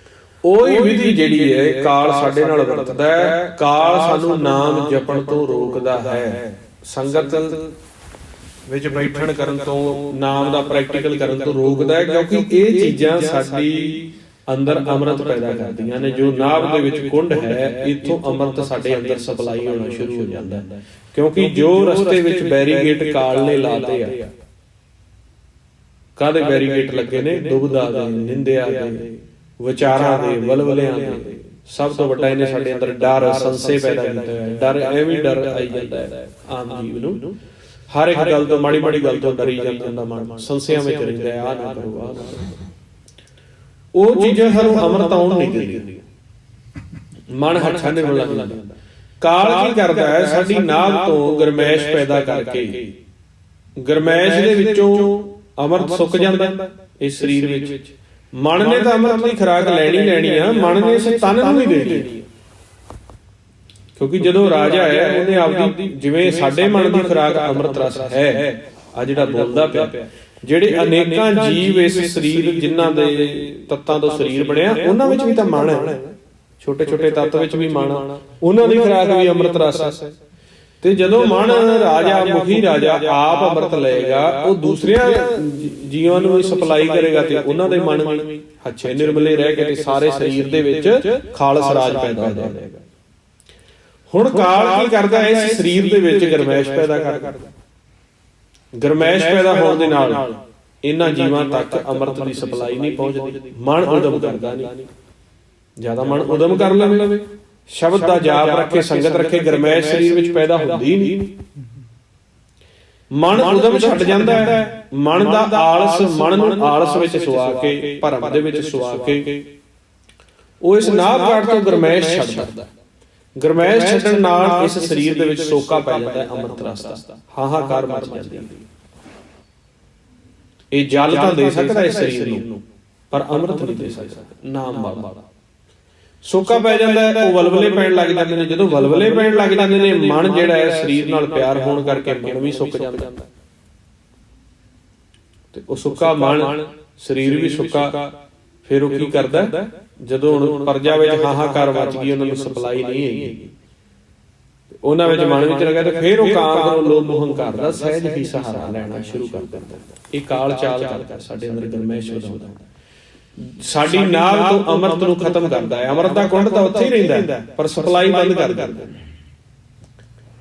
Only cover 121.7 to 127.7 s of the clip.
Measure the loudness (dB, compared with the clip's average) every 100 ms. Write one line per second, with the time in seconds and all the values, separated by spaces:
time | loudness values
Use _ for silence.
121.7 | 2 4 2 2 0 -2 -6 -10 -12 -18
122.7 | -20 _ _ _ _ _ -2 0 2 4
123.7 | 4 4 2 2 2 4 4 4 2 0
124.7 | -2 -2 0 0 0 0 -2 -2 -2 0
125.7 | -2 -2 -4 -4 -8 -8 -8 -10 -10 -12
126.7 | -12 -14 -16 -20 -20 _ -8 -4 -2 -2